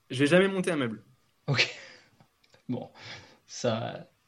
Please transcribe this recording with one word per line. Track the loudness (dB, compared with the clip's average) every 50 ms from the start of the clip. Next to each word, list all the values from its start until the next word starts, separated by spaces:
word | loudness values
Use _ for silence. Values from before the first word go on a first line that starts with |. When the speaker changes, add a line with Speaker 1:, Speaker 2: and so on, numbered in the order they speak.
| _ _
Speaker 1:
J'ai | 0 2 4
jamais | 6 6 6 6 4
monté | 2 0 0 0
un | 0
meuble. | 0 0 -2 -4 -8 -12 -20 _ _ _ _ _ _ _ -2
Speaker 2:
Ok. | 0 2 0 0 -2 -10 -18 -20 -20 -20 -20 _ _ _
<laughs> | -20 _ _ _ _ _ -20 _ _ -6
Bon, | -6 -6 -6 -10 -14 -18 -16 -16 -16 -16 -18 -20 -20 _ _
ça, | -18 -10 -2 -2 0 0 0 -4 -6 -8 -10 -14 -20 _ _ _